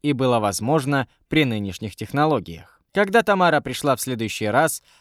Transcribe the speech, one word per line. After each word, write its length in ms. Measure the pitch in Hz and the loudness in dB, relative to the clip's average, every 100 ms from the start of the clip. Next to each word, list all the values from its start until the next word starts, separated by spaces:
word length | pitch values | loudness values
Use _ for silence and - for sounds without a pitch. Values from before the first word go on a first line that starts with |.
и 120 | 147 | -4
было 260 | 127 131 117 | 0 2 2
возможно 680 | 104 95 110 156 131 143 123 _ _ | 0 -2 0 0 0 -2 -4 _ _
при 180 | 156 139 | 0 2
нынешних 500 | 110 98 90 107 - | 0 -6 -8 -10 -10
технологиях. 840 | - 139 156 131 82 82 - _ _ | -6 0 2 0 -2 -12 -18 _ _
Когда 300 | 196 202 226 | -2 2 2
Тамара 400 | 214 196 175 156 | 2 2 4 2
пришла 340 | - 127 143 127 | 0 -4 -2 -2
в 60 | |
следующий 460 | - 120 110 - 107 | -2 -4 -4 -2 0
раз, 340 | 120 156 - - _ | 2 2 0 -12 _